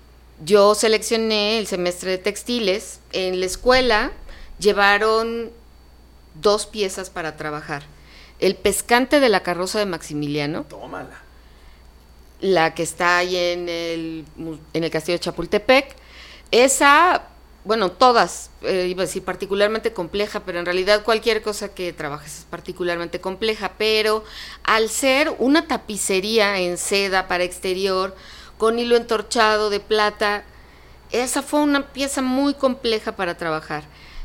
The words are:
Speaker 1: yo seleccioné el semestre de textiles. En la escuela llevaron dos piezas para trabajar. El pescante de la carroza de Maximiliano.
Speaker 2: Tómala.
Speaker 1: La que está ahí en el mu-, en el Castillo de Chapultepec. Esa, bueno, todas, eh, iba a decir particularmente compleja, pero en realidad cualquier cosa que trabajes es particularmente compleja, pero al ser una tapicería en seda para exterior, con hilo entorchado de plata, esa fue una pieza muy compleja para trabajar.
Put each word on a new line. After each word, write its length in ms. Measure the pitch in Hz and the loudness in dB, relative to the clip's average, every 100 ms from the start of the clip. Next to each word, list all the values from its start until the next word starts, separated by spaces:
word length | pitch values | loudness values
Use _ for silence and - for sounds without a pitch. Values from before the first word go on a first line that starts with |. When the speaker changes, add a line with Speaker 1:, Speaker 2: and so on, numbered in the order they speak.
| - - - - | -20 -20 -20 -12
Speaker 1:
yo 300 | 156 208 202 | 2 6 6
seleccioné 840 | 208 220 220 - 226 220 214 208 226 | 4 2 2 0 -2 0 0 0 -2
el 80 | 190 | -2
semestre 440 | 190 175 180 185 | -4 -4 -4 -4
de 60 | 185 | -4
textiles. 840 | - - - 240 202 202 - - - | -4 -6 -4 -2 0 -2 -6 -18 -10
En 260 | - 185 185 | -6 -4 -2
la 60 | 185 | -4
escuela 680 | - 247 254 254 214 269 - - - - - | 0 4 4 4 2 0 -8 -16 -18 -18 0
llevaron 920 | 190 196 202 202 220 220 226 233 226 - - - - - - - - | 2 4 4 4 2 2 0 -6 -8 -14 -20 -20 -20 -20 -20 -20 -20
dos 320 | 156 208 208 - | 0 2 2 0
piezas 440 | 214 196 196 180 | -4 -4 -4 -10
para 260 | 180 160 147 | -8 -8 -8
trabajar. 480 | 156 151 156 143 - - - - - - | -8 -8 -8 -10 -10 -20 -20 -20 -20 -2
El 140 | 185 196 | 0 2
pescante 640 | 208 196 - 240 262 294 | 0 0 2 2 4 4
de 80 | 254 | 4
la 140 | 185 | 2
carroza 360 | 180 170 185 214 | 0 -4 -2 -2
de 80 | 202 | -2
Maximiliano. 800 | 165 - 147 147 147 147 180 | -4 -8 -6 -4 -4 -4 -6
Speaker 2:
Tómala. 580 | - - 131 - - - - - - - - - - - - - - - | -10 -16 -14 -14 -14 -18 -20 -20 -20 -20 -20 -20 -20 -20 -20 -20 -20 -4
Speaker 1:
La 320 | 190 175 160 | 0 2 2
que 100 | 165 | 0
está 340 | 160 - 175 175 | -6 -2 2 2
ahí 180 | 180 180 | 2 0
en 320 | 175 175 175 | 0 -2 -6
el 560 | 170 170 165 165 160 147 - | -6 -6 -6 -6 -10 -14 -12
mu-, 220 | 160 151 - | -10 -12 -8
en 120 | 160 | -4
el 60 | 165 | -2
Castillo 280 | 160 170 175 | -2 -2 -2
de 20 | |
Chapultepec. 720 | 180 - 170 208 - 262 277 - - - - - - | -4 -6 -2 0 4 4 2 -8 -20 -20 -20 -20 0
Esa, 680 | 220 262 269 285 294 359 - - - - - | 4 6 6 6 8 6 2 -2 -20 -20 -12
bueno, 260 | 190 226 185 | -2 0 0
todas, 600 | - 254 233 170 - - - | 4 6 6 2 -2 -14 -8
eh, 240 | 131 185 180 | -2 -2 -2
iba 140 | 180 | -2
a 40 | 175 | -4
decir 180 | 190 | -4
particularmente 680 | 185 180 185 202 208 220 220 | -8 -8 -4 0 2 0 -4
compleja, 520 | 220 165 202 208 214 | -4 -6 -4 -4 -6
pero 160 | 196 175 | -6 -4
en 40 | |
realidad 380 | 175 185 185 208 | -2 0 2 2
cualquier 400 | 208 220 226 220 | 2 0 0 -2
cosa 320 | 214 208 202 | -2 -6 -8
que 180 | - 175 | -8 -8
trabajes 460 | 165 151 147 - - | -8 -8 -10 -12 -18
es 60 | |
particularmente 760 | - 170 - 175 175 170 170 175 | -14 -12 -12 -6 -4 -4 -6 -8
compleja, 520 | 190 185 220 214 196 - | -8 -4 -4 -2 -6 -2
pero 460 | 214 214 214 220 214 - - - | 0 2 2 0 -4 -16 -16 -6
al 260 | - 220 220 | 0 2 0
ser 460 | - 269 262 311 - | 0 2 2 0 0
una 260 | 240 311 320 | 2 2 2
tapicería 920 | 254 - 202 - 190 202 226 202 196 | -4 -6 -6 -2 -2 2 2 2 2
en 180 | 180 175 | -2 -4
seda 480 | - 196 196 185 185 | -2 0 2 0 0
para 160 | 180 | -2
exterior, 720 | 180 180 190 185 196 185 190 190 - - - - | -2 -4 -6 -2 0 0 -2 -8 -20 -20 -20 -2
con 220 | 220 233 | 0 0
hilo 180 | 240 233 | 2 2
entorchado 720 | 233 220 208 247 214 214 214 | 2 -2 0 2 4 2 0
de 120 | 202 | -2
plata, 640 | - 214 208 208 208 202 - - - - - - - | 0 0 0 0 -2 -2 -8 -20 -20 -20 -20 -20 -6
esa 320 | 226 247 285 | -4 -2 -4
fue 180 | 269 294 | -2 0
una 280 | 294 277 277 | 2 2 -2
pieza 300 | 254 277 277 | -6 -4 -2
muy 320 | 262 254 285 | -2 0 0
compleja 600 | 277 262 254 233 220 226 214 | 0 -2 0 -2 -2 -4 -4
para 200 | 180 165 | -4 -4
trabajar. 460 | 170 156 - 151 151 - - - | -4 -4 -6 -10 -10 -20 -16 -14